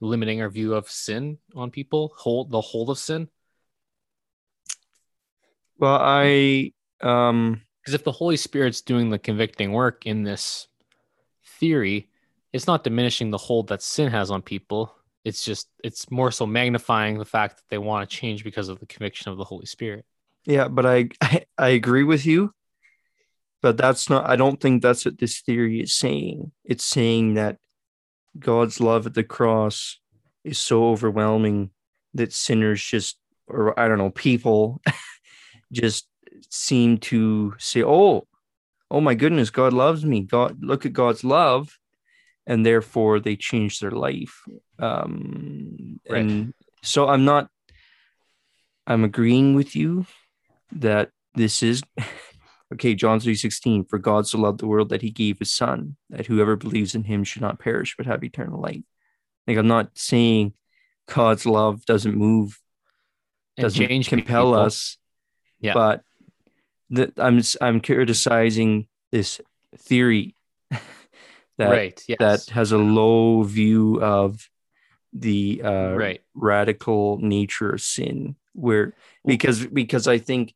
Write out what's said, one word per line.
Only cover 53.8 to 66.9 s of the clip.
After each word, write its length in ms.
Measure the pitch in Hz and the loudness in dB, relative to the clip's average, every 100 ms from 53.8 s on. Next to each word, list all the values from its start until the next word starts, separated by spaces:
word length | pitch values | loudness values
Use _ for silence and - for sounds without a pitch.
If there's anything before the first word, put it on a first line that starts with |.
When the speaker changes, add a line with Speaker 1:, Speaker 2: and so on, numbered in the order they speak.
Speaker 2:
"For 140 | 90 101 | 0 -4
God 280 | 101 107 101 | 0 0 0
so 120 | 110 | 0
loved 200 | 104 104 | 0 0
the 60 | 110 | 0
world 220 | 107 107 | 0 0
that 140 | 101 | -2
he 80 | 113 | -6
gave 280 | 110 107 101 | -2 -2 -2
his 140 | 104 | -4
son, 440 | - 123 64 143 143 _ | -4 -2 -4 -8 -14 _
that 180 | - 110 | -12 -2
whoever 300 | 110 107 107 | 0 2 0
believes 380 | 113 110 101 | -2 -4 -2
in 100 | 113 | -4
him 180 | 107 104 | -4 -4
should 200 | 101 - | -4 -4
not 160 | 104 - | -6 -6
perish 360 | - 113 233 - | -4 -4 -6 -8
but 100 | 127 | -6
have 180 | 113 | -6
eternal 360 | 123 131 - - | -6 -10 -10 -8
life." 220 | - - - _ _ _ _ _ - | -10 -12 -16 _ _ _ _ _ -2
Like, 100 | 110 | 2
I'm 120 | 110 | 4
not 220 | 113 101 - | 4 2 -6
saying 560 | - 123 117 110 104 - _ _ _ _ - | 0 4 6 4 2 -4 _ _ _ _ -6
God's 380 | - 113 107 117 | 2 4 4 2
love 380 | 107 107 104 - | 4 2 0 0
doesn't 280 | 110 107 104 | 2 2 0
move, 420 | 104 110 104 - _ _ _ _ _ _ _ _ _ - | 2 2 0 -6 _ _ _ _ _ _ _ _ _ -4
Speaker 1:
And 80 | |
Speaker 2:
doesn't 220 | 117 95 120 | -2 0 0
Speaker 1:
change 200 | 131 127 | 0 0
Speaker 2:
compel 380 | 120 - 117 123 | -2 0 2 4
Speaker 1:
people. 40 | |
Speaker 2:
us, 420 | 113 104 - - - _ _ _ _ _ _ | 4 2 0 -10 -14 _ _ _ _ _ _
Speaker 1:
Yeah. 140 | 107 | -2
Speaker 2:
but 280 | 117 110 107 _ _ _ _ _ _ _ _ - | 2 2 0 _ _ _ _ _ _ _ _ -6